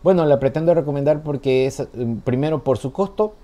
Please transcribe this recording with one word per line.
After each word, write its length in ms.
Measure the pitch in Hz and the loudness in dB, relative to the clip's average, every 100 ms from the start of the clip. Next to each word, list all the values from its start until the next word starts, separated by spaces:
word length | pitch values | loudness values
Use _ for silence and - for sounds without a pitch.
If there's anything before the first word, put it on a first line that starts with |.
Bueno, 220 | 175 185 151 | 2 2 4
la 140 | 139 | 2
pretendo 340 | 135 156 165 | 2 0 2
recomendar 480 | 165 147 143 139 151 | 2 0 -2 0 0
porque 440 | 151 143 139 131 131 | -2 -4 0 2 0
es, 200 | - 123 | -4 -10
mm, 220 | 117 120 110 | -6 -6 -4
primero 460 | 131 127 151 156 | -2 -2 0 -2
por 140 | 127 123 | -2 -2
su 140 | 135 | -4
costo 420 | - 196 - 214 - | -4 -6 -2 -4 -4